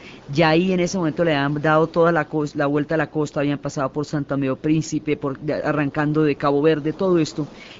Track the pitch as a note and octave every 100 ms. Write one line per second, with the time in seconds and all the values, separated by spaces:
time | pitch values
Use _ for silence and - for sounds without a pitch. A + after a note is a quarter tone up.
0 | - - - C#3+ D#3+ D#3+ F#3 F3+ F3 F#3+
1 | D#3+ D#3 E3+ C#3 C#3+ D3 D#3 D#3 D#3+ E3+
2 | E3+ E3 C#3+ D#3 D3 D3+ C#3+ D3 C#3+ D#3+
3 | D3 D#3 D3 D#3 C#3+ C#3+ C#3+ D3+ C3+ D3+
4 | D3 D3+ C#3 C#3 C3 C3 D#3 D#3+ D3+ D3+
5 | D3+ D3 F#3+ A2+ D3 G#2+ D3 D3+ C#3+ D#3
6 | D3 D3+ D3+ C#3 D3 C#3 D#3+ D3+ D3+ D3+
7 | F#3+ F3 D3+ - C#3+ - -